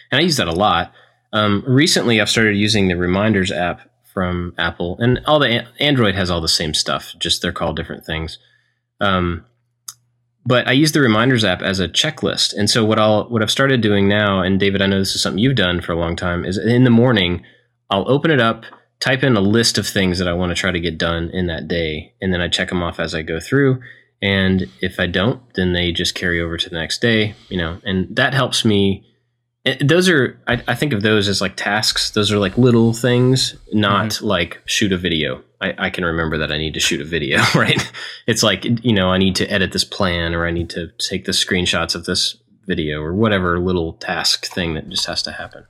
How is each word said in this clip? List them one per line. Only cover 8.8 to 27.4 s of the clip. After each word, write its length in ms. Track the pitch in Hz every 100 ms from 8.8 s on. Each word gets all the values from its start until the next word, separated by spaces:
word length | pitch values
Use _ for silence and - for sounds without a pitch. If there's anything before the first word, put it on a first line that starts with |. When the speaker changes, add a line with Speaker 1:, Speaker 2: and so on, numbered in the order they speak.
| _ -
Speaker 1:
Um, 460 | 101 92 87 85 - _ _ _ - - _ _ _ _ -
but 200 | 123 117
I 60 |
use 200 | 131 151
the 80 | 156
Reminders 440 | 131 107 120 127
app 160 | 104 90
as 180 | 90 95
a 80 | 87
checklist, 680 | - 156 151 92 - - -
and 140 | 104
so 140 | 123 107
what 120 | 110
I'll, 260 | 107 107 -
what 140 | 117
I've 80 | 104
started 300 | - 139 131
doing 260 | 107 101 98
now, 320 | 104 104 95
and 180 | 90 98
David, 200 | 98 98
I 60 | 98
know 120 | 98
this 140 | 95
is 60 | -
something 160 | - 92
you've 140 | 127 135
done 260 | 92 87
for 100 | -
a 40 | 85
long 180 | 85 85
time, 280 | 92 87 80
is 100 | 95
in 280 | 107 123
the 60 | 127
morning, 540 | 117 123 113 90 87 - _ _ _ -
I'll 180 | - -
open 200 | 139 165
it 100 | 147
up, 240 | 113 113 - - _ -
type 220 | - 131
in 140 | 139 113
a 40 |
list 340 | 98 113 113 -
of 100 | 101
things 320 | 104 95 90
that 100 | 87
I 40 |
wanna 220 | 87 90
try 160 | 85 98
to 100 | 90
get 160 | 85 80
done 300 | 85 85 85
in 180 | 92 90
that 180 | 80 80
day, 460 | 85 80 76 78 -
and 100 | 95
then 80 | 87
I 80 | 87
check 220 | - 92
'em 100 | 95
off 160 | 85 85
as 140 | 82
I 60 | 80
go 160 | 80 80
through. 400 | - 135 139 127 - - _ -
And 460 | 101 98 95 92 92 -
if 180 | 92 -
I 80 | 90
don't, 360 | 87 101 - _
then 200 | - 92
they 180 | 87 87
just 220 | 85 87
carry 260 | - 92 85
over 160 | 85 82
to 140 | -
the 60 | 82
next 240 | 80 -
day, 320 | 120 110 107 101